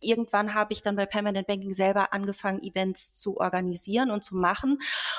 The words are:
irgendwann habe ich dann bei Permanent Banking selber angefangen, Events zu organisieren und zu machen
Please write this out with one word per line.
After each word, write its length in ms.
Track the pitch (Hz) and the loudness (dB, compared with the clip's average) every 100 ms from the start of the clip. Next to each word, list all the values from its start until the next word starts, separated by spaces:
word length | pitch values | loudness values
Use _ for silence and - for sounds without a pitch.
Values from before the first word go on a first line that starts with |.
irgendwann 500 | - 226 226 202 208 | 0 0 2 0 2
habe 200 | 214 214 | 0 0
ich 80 | 214 | -2
dann 140 | 208 202 | -2 0
bei 100 | 196 | 0
Permanent 400 | 208 208 196 190 | 0 0 0 -2
Banking 260 | 196 196 | -2 -2
selber 400 | 190 190 202 190 | 2 2 4 2
angefangen, 500 | 196 202 196 196 196 | 0 -4 -2 -2 -2
Events 540 | 190 185 190 185 - - | -4 -2 0 0 -2 -2
zu 220 | 202 196 | -4 0
organisieren 720 | 180 180 180 175 190 226 254 | 2 2 0 -2 0 2 2
und 120 | 208 | 0
zu 140 | - 185 | -2 2
machen 440 | 175 208 269 277 - - - | 2 2 2 0 0 -4 -4